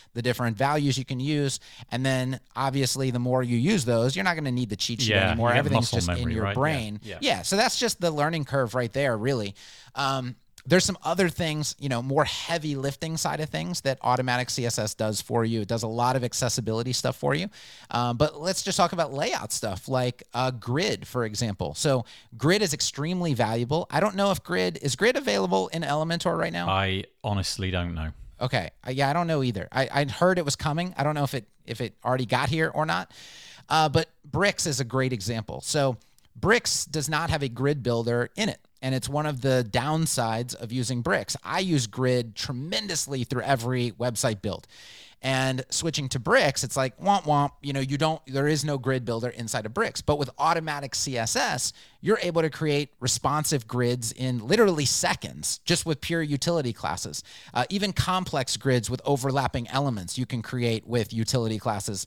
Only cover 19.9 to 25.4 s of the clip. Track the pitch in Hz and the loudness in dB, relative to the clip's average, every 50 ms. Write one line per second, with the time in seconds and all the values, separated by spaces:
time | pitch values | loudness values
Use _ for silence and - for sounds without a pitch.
19.9 | 131 127 127 123 - - - _ - 123 127 131 127 113 - 123 123 151 190 208 | 0 2 2 0 -2 -6 -10 _ -2 -2 0 0 -2 -4 -4 -2 0 0 2 0
20.9 | 113 95 - - - 127 117 110 107 - 123 110 98 - 90 73 73 - - 151 | -2 -4 -6 -6 -2 -2 -2 -2 -2 -2 -2 -2 -2 -2 -4 -4 -4 0 2 2
21.9 | 135 123 113 - - - - - - 113 123 156 185 208 214 160 151 - - - | 2 2 0 -4 -12 -20 -20 -20 -8 0 2 4 4 4 4 0 0 0 -2 -2
22.9 | - 135 147 165 185 180 175 165 139 113 113 107 117 120 120 117 143 170 - - | -2 -2 -2 -2 -2 0 0 0 2 2 2 2 2 0 0 0 0 -2 0 0
23.9 | - 156 185 214 185 190 202 202 190 - - - 175 185 185 180 165 - - 139 | 2 2 2 2 2 2 2 2 2 0 -2 -2 0 0 0 0 0 -2 -2 -2
24.9 | 120 - 196 240 254 269 277 214 202 196 | 0 2 2 2 2 2 0 0 0 2